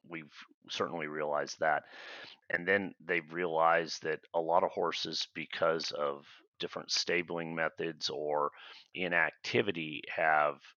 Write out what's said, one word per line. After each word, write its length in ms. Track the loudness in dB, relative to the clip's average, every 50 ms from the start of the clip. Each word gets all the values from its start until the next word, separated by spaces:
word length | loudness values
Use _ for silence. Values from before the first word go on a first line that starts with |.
We've 300 | _ -12 -12 -12 -12 -12 -18 -20 -20 -20 _ _ _ -10
certainly 380 | -4 -4 -2 -2 -2 -6 -6
realized 540 | -4 -4 -4 -2 0 0 -2 -2 -4 -4 0
that. 240 | 2 2 2 2 0 -6 -18 -18 -16 -14 -14 -14 -16 -18 -20 _ _ -4
And 160 | -4 -2 2
then 280 | 4 2 2 2 -2 -8 _
they've 340 | -4 -2 -2 -2 -2 -4
realized 720 | -4 -2 -2 0 2 4 6 6 6 4 2 0 -6 -6
that 200 | -4 -4 -4 -4 -6 -4 -2
a 60 | -2
lot 240 | 2 4 4 4 4
of 80 | 4
horses, 560 | 0 0 0 0 0 -2 -4 -4 -4 -4 -4 -6 -6
because 580 | -10 -10 -8 -2 2 2 4 4 2 0 -4
of 340 | -4 -2 -2 -2 -2 -6 -10 -20 -20 -20 _ _ _ -8
different 320 | -8 -8 -6 -8 -6 -2
stabling 640 | -2 -2 0 2 0 0 0 -2 -4 -4 -4 -4 -2
methods 560 | -2 -2 -2 -2 -4 -4 -4 -4 -4 -6 -6
or 400 | -4 -4 -2 0 0 2 0 0 -2 -6 -20 -20 -20 -20 -20 _
inactivity, 1080 | -6 -4 -2 2 4 4 4 2 0 _ -8 0 0 2 2 2 -2 -4 -4 -6 -6 -8 -8 -6
have 480 | -2 2 4 4 6 6 4 4 0 -2 -12 -20 -20